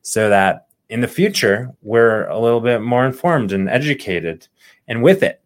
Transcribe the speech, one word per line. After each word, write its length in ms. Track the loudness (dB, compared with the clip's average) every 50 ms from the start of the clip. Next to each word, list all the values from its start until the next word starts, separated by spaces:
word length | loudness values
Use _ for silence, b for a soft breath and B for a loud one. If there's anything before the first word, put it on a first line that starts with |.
so 280 | _ -4 -2 0 2 4
that 380 | 4 4 4 2 0 -2 _ _ _ _ _
in 140 | _ -4 -4
the 60 | -4
future, 640 | -4 0 -2 -2 0 0 0 0 0 0 0 -4 -10 -14 _ _
we're 420 | -2 2 4 4 4 2 0 -4 -4
a 100 | -4 -2
little 220 | 0 0 0 0
bit 200 | 0 0 -2 -2
more 240 | -2 0 0 2 0
informed 460 | 0 -2 -2 -2 0 0 0 0 -2
and 180 | -2 -2 -2 0
educated 800 | -2 -2 -2 -2 -4 -4 -4 -6 -6 -4 -4 -6 -10 -10 _ _ _ b b b b b b
and 160 | -8 -6 2 4
with 180 | 4 4 4
it 200 | 2 -2 -4 _ _